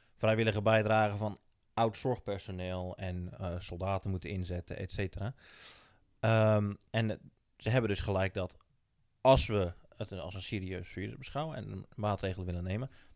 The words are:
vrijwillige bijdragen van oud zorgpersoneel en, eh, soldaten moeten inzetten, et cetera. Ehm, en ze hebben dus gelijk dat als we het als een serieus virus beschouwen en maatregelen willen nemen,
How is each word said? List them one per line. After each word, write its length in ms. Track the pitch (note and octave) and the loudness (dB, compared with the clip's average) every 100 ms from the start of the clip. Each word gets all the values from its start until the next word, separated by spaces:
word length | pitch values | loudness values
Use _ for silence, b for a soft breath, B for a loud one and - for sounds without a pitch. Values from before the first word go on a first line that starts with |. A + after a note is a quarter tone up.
| b _ | b _
vrijwillige 460 | A2 A2 A2 G2+ | 2 4 4 2
bijdragen 560 | G#2 A2 G#2+ A2 G#2+ G2+ | 4 4 6 4 4 0
van 200 | G#2+ G2 _ _ _ | -4 -6 _ _ _
oud 220 | - A#2 G#2+ | 0 0 2
zorgpersoneel 1000 | B2+ A#2+ - G2 - F#2 F#2 F#2 F2+ - | -2 -2 -4 -6 -6 -6 -4 -4 -6 -6
en, 420 | F#2+ F2+ F2+ - | -6 -6 -8 -6
eh, 220 | F#2 F2 | -6 -6
soldaten 500 | - F2 F#2 F#2+ G2 | -8 -4 -2 -2 -2
moeten 200 | F#2 - | -2 -2
inzetten, 460 | F#2+ F2+ F2 - - | -4 -4 -6 -6 -8
et 140 | F#2+ | -6
cetera. 440 | - F#2+ - G2+ - B B B B B B _ _ | -4 -6 -4 -6 -8 B B B B B B _ _
Ehm, 540 | A2 A2+ A2 G#2+ G2+ G2+ _ | 4 6 6 4 2 -4 _
en 420 | A2+ A2 F#2+ - _ _ _ | -2 0 -4 -10 _ _ _
ze 140 | - | 0
hebben 200 | B2+ A2 | 2 2
dus 100 | G2 | 0
gelijk 340 | - F#2+ F#2+ | 0 0 0
dat 220 | G2 F2+ - _ _ _ _ _ _ | -2 -6 -10 _ _ _ _ _ _
als 260 | - - - | 8 8 6
we 260 | G#2 F2+ - - - | 0 0 -4 -16 -12
het 160 | G#2+ | -10
als 220 | F#2 D#2+ | -8 -10
een 80 | F#2+ | -10
serieus 460 | - G#2 F#2 F#2 F2+ | -6 -6 -4 -8 -8
virus 280 | - G#2 G#2+ | -8 -10 -10
beschouwen 400 | C3 C#3 D#3+ - | -8 -8 -6 -8
en 300 | G2+ G2 - | -10 -12 -12
maatregelen 520 | - G#2 G2 F#2+ F#2 F2+ | -4 -2 0 -2 -4 -4
willen 180 | F2 | -4
nemen, 260 | F#2 G#2 C3 B B | -4 -4 -6 B B